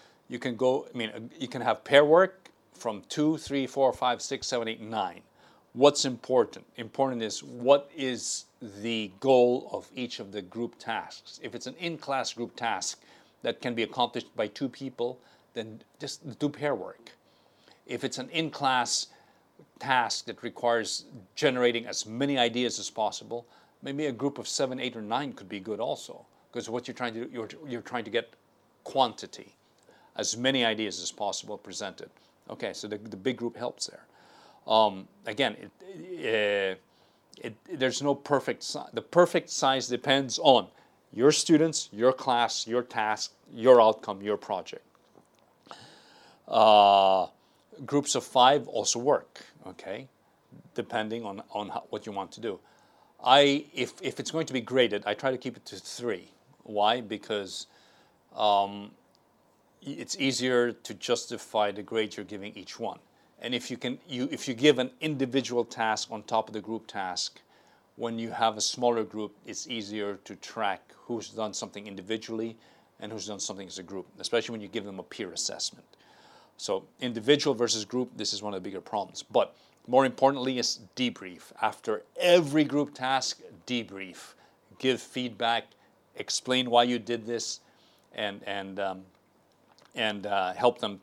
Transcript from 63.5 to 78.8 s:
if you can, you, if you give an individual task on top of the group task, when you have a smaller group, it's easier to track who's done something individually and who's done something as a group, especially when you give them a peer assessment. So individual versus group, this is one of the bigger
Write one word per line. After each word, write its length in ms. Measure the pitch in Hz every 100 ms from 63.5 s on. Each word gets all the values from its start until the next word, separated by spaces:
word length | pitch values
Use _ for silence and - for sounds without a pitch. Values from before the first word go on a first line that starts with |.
| 127
if 160 | -
you 60 | 127
can, 220 | 127 127 -
you, 200 | 123 131
if 160 | 151 -
you 40 |
give 260 | 117 147 131
an 120 | 127 -
individual 640 | 156 143 131 131 123 120
task 460 | 117 - 113 107 -
on 120 | 110
top 260 | - 113 110
of 40 |
the 80 | 110
group 260 | 101 113 -
task, 540 | 107 95 90 - - _ _ _ _ _ -
when 240 | 117 113
you 120 | 113
have 260 | 110 113 107
a 40 |
smaller 420 | - - 123 117
group, 300 | 107 107 104 - -
it's 220 | 104 -
easier 480 | 117 101 107 101 98 -
to 100 | 98
track 460 | - - 104 92 _ - -
who's 240 | 117 -
done 240 | 110 110
something 340 | - 107 107 104
individually 680 | 98 92 110 110 113 113 113 _ _ _ -
and 120 | 107
who's 160 | 110 98
done 120 | 98
something 280 | - 98 95
as 100 | 95
a 60 |
group, 240 | 87 98 90 -
especially 320 | 92 117 110
when 100 | 113
you 60 | 101
give 160 | 110
them 160 | 101 95
a 40 |
peer 280 | - - 98
assessment. 540 | - - - - - - - _ - - - _ -
So 260 | - 95 - -
individual 540 | 127 113 110 143 147
versus 320 | 117 120 113 104
group, 260 | 127 123 -
this 160 | 104
is 100 | 104
one 100 | 107
of 80 | 98
the 80 | 95
bigger 120 | 95